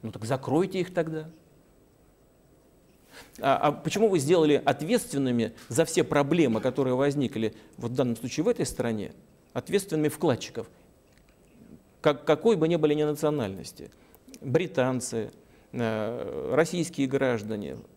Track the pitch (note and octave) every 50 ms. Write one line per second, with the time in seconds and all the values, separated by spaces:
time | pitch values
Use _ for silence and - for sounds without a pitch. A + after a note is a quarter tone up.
0 | - A2+ G#2 - G#2+ A2 C3 - - - B2+ D#3 F#3+ F3+ - F#3+ F3 F3 - F3
1 | E3 D#3+ D#3+ D#3 D#3 D#3+ - - _ _ _ _ _ _ _ _ _ _ _ _
2 | _ _ _ _ _ _ _ _ _ _ _ _ _ _ _ _ _ _ _ _
3 | _ _ - - - - - - - C#3 C3+ - - D3+ C#3+ - - D#3+ - G3
4 | G#3+ A3 F#3+ F3 C3 C#3 F3 F3 D#3+ D3+ D3 C3+ - C#3 C#3 C#3 D3+ E3 A3+ A#3+
5 | - - - C#3 C#3 C3 B2 A#2 A2+ F#2+ - - - - B2 C3+ E3 D#3 - F3+
6 | D#3 - D#3+ D3+ C#3+ C#3 D#3 F3 E3 B2+ A2 A2 - C3 A#2+ C#3+ C#3 B2+ B2+ B2+
7 | C#3 C#3+ C#3 D3 C#3 A2+ - A#2 A2+ G#2+ - - - - - - A2+ A#2 A#2+ C3
8 | C#3 B2 A#2 A2+ - B2+ - - D#3+ A3 A#3+ - E3 - - - B2 A#2 A2+ G#2+
9 | F#2+ - - - - _ _ _ _ _ _ - - - E3 G3+ G3 - - D#3
10 | D3+ D3+ D3 - - E3 B2 A2+ - - - - A2 - - - _ _ _ _
11 | _ _ _ _ _ _ _ _ _ _ _ - - - - - _ _ _ _
12 | - D#3 D3+ - - - D#3 - - A3+ A3+ F3+ D#3 D#3+ F3 E3 D#3 D3+ D3 D3+
13 | D3+ D3+ D3+ D3 - D3+ D3+ D3 A#2+ G2 F#2+ F#2+ C2+ - - - C#2 - - -
14 | - _ _ - _ - - - - C3+ B2+ E3 F#3 F3 F3+ - B2+ B2+ C3 B2+
15 | A#2 - - A2+ G#2+ - - - - _ - - _ _ - - A#2+ A2+ A2 G#2+
16 | G#2+ G#2 A#2+ A#2+ - - - C#2 C2+ C2 B2 C3 E3+ E3+ G3 G3+ D#3+ - - -
17 | C#3 C3+ C3 C3+ C3+ C3 B2 A2 G2+ G#2+ A2 G#2 G2+ C#2+ C2 - - - -